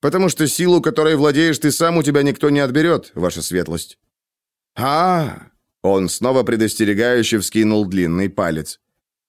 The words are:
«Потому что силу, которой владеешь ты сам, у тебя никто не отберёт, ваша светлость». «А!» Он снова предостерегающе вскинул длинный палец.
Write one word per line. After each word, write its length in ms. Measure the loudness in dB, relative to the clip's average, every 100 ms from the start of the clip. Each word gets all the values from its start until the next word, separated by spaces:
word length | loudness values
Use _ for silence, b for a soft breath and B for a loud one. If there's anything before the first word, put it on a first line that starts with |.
«Потому 300 | -2 0 0
что 180 | 0 -2
силу, 320 | 0 2 2
которой 360 | 2 0 0 2
владеешь 420 | 2 2 0 2
ты 120 | -2
сам, 280 | 0 0 2
у 40 |
тебя 200 | 2 2
никто 280 | 0 0 0
не 100 | 2
отберёт, 520 | 2 0 2 0 -4
ваша 280 | -4 -4 -4
светлость». 560 | -6 -4 -4 -6 -8 -20 _ _ _ _ _ _ _
«А!» 760 | -6 -2 0 2 0 -2 -8 -18 _ _ _
Он 260 | 0 0 0
снова 340 | -2 0 0
предостерегающе 960 | 0 0 -2 0 0 0 2 2 0 0
вскинул 480 | -2 0 2 2 0
длинный 440 | -2 0 0 -2
палец. 500 | -2 -4 -4 -8 -14 _ _ _ _